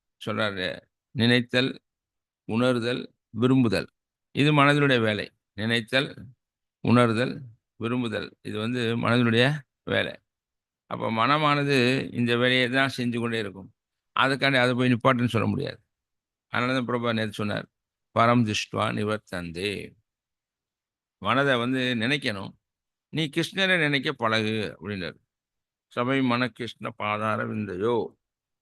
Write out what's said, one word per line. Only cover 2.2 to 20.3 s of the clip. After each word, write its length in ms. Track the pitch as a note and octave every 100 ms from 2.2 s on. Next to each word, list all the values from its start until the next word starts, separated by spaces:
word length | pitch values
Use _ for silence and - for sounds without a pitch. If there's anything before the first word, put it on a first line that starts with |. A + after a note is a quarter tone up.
| _ _
உணர்தல், 720 | - A2 B2 B2 A#2 B2+ - _ _ G#2
விரும்புதல். 460 | B2+ C3 A#2+ F#2+ - _ _ _ _
இது 220 | - D3
மனதினுடைய 480 | D3+ C#3+ C#3+ C#3+ B2+
வேலை. 340 | A2 G#2 - _ _
நினைத்தல், 760 | - A2 A#2 A2 C3 C#3+ - A2 - _ _ _ _
உணர்தல், 640 | - A#2+ A#2+ A2 C3 D#3 B2+ - _ -
விரும்புதல். 600 | A2 B2+ A#2 G#2 E2 _
இது 160 | G#2 G#2
வந்து 380 | A2 B2+ A2+ A#2
மனதினுடைய 640 | A2 A#2+ A#2 A2+ B2 D3+ - _
வேலை. 360 | - G#2 F#2+ - _ _ _ _ _ _ -
அப்ப 240 | B2 A2+
மனமானது 960 | A2 A#2 D3 D3 C#3+ C#3+ C#3 A#2+ C3 -
இந்த 240 | - A#2+ A#2+
வேலையை 320 | B2 B2+ B2
தான் 200 | C3 C3+ B2+
செஞ்சு 220 | A#2+ A#2
கொண்டே 200 | A#2 A2+
இருக்கும். 360 | G2+ G2 F#2+ _ _ _ _ -
அதுக்காண்டி 360 | C3 C3+ C#3 C3+
அதை 180 | B2
போய் 180 | B2 B2+
நிப்பாட்டுன்னு 360 | A#2+ C3 B2 A#2+
சொல்ல 180 | A2+ G#2+
முடியாது. 360 | G2 F2+ - _ _ _ _ _ _ _
அதனால 320 | A2 B2 C3
தான் 60 | A#2
பிரபா 280 | B2 A#2+
நேத்து 180 | A2 A2
சொன்னார், 360 | G2+ G#2 G#2 - _ _ _ _ A2
"பரம் 260 | A#2 A#2+
திருஷ்டுவா 480 | A2 G#2 - G#2+ G#2+
நிவர்த்தந்தே." 1040 | A#2+ G#2 G#2+ - F#2 E2+ E2 G2+ F#2 D2+ - _ _ _